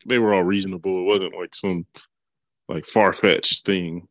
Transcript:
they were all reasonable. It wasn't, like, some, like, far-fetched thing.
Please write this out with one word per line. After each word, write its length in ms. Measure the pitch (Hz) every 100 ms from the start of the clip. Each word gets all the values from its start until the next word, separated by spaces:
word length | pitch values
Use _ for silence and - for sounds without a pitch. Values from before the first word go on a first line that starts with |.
| -
they 140 | 123
were 140 | 110
all 100 | 98
reasonable. 580 | 90 101 98 92 95 92
It 20 | 92
wasn't, 300 | 101 92 90
like, 180 | 87
some, 320 | - 98 87 85 - _ _ _ _ _ _ -
like, 160 | 82 -
far-fetched 800 | 113 98 - 101 80 - - -
thing. 420 | 95 85 87 92